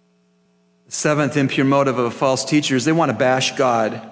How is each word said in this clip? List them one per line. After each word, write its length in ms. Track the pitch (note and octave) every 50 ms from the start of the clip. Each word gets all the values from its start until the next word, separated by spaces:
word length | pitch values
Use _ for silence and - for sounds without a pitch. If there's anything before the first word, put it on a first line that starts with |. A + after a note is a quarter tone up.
| _ _ _ _ _ _ _ _ _ _ _ _ _ _ _ _ _
The 60 | _
seventh 440 | - - - D3+ D3+ D3 D3 B2+ -
impure 300 | D3 C#3 C3 - D3+ C3+
motive 320 | C3+ C#3 C#3 C#3 C3+ B2 B2
of 80 | A#2+
a 40 | A#2
false 360 | A2+ - D3 C3+ C3 B2+ -
teacher 300 | - D3+ D3+ D3 - C3+
is 100 | B2+ A2+
they 60 | D#3
want 180 | D#3+ E3 D#3 C#3
to 60 | A#2+ G2+
bash 360 | C3+ B2+ C3 C3 B2+ - -
God. 440 | - C3+ B2+ A#2 A2+ A2 G#2+ A#2 A#2 - -